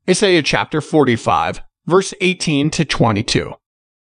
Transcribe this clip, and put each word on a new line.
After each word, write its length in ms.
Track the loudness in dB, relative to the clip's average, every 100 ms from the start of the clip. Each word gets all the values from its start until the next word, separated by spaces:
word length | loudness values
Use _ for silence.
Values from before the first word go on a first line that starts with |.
| -2
Isaiah 320 | 0 4 2
chapter 400 | 2 -2 -2 -4
forty-five, 800 | 0 2 4 2 0 -2 -2 -6 -12 _
verse 300 | 0 0 0 -4
eighteen 500 | -2 -2 -2 0 0
to 140 | -2
twenty-two. 720 | -4 0 0 0 -2 -2 -4 -12 _ _ _ _ _